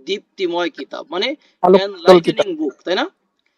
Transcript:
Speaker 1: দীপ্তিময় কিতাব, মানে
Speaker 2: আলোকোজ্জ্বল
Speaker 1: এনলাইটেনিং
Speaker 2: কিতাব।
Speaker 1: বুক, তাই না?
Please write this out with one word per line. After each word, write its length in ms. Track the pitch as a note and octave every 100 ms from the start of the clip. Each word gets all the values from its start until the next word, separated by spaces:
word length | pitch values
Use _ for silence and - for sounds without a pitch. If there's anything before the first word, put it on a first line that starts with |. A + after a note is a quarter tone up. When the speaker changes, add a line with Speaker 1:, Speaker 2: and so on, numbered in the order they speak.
| C3+
Speaker 1:
দীপ্তিময় 640 | G3 _ - F3 F3 E3+
কিতাব, 340 | - - - -
মানে 180 | F3+ B3 D4+ _ -
Speaker 2:
আলোকোজ্জ্বল 320 | F3+ F#3+ G3+
Speaker 1:
এনলাইটেনিং 540 | G3 F3 F3+ E3+ - G3+
Speaker 2:
কিতাব। 100 | D#3
Speaker 1:
বুক, 140 | D3+ -
তাই 120 | E3+ G3
না? 60 | F4 _ _ _ _